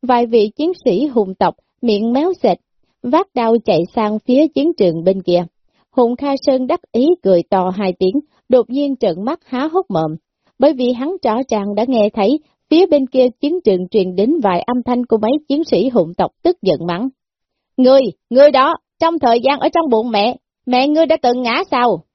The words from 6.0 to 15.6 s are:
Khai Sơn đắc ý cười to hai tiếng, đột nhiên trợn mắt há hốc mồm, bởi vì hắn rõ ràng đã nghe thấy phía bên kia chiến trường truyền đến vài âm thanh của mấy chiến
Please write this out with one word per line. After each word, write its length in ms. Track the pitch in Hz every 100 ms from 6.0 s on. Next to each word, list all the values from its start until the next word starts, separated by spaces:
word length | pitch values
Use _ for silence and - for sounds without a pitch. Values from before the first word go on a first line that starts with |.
| 240 247
Khai 200 | 285 277 -
Sơn 200 | 262 254
đắc 140 | 339 _
ý 160 | 233 277 359
cười 200 | 190 180 165
to 200 | 196 185
hai 220 | 185 196 180
tiếng, 220 | 185 233 - _ _
đột 220 | 254 220
nhiên 260 | 254 285 262
trợn 280 | 214 165
mắt 160 | 208 330
há 240 | _ 247 294
hốc 140 | 330 370
mồm, 280 | 170 160 156 _ _ _ _
bởi 140 | 277
vì 200 | 277 247
hắn 240 | 247 269 370
rõ 120 | 254 220 262
ràng 260 | 214 202
đã 100 | 202 240
nghe 200 | 247 208
thấy 260 | - 202 302 _ _ _
phía 160 | 311 370
bên 200 | 302 262
kia 200 | 262 254 233
chiến 200 | 285 359
trường 240 | 240 185 180
truyền 260 | 220 185
đến 260 | 180 214 330
vài 180 | 208 175
âm 220 | - 247
thanh 240 | 240 247 240
của 120 | 220
mấy 100 | 214 294 _
chiến 160 | 285